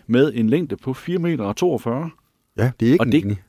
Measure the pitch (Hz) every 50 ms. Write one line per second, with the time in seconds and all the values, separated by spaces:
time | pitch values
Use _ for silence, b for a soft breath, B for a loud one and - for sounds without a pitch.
0 | _ - 113 123 139 156 110 120 113 110 123 165 180 - 101 - - 131 131 -
1 | - - 175 185 165 175 165 135 107 98 104 - 180 180 151 113 - 117 117 131
2 | 160 165 - _ _ _ _ _ _ _ _ - 107 127 127 - 117 117 139 -
3 | 113 120 113 147 98 101 104 98 -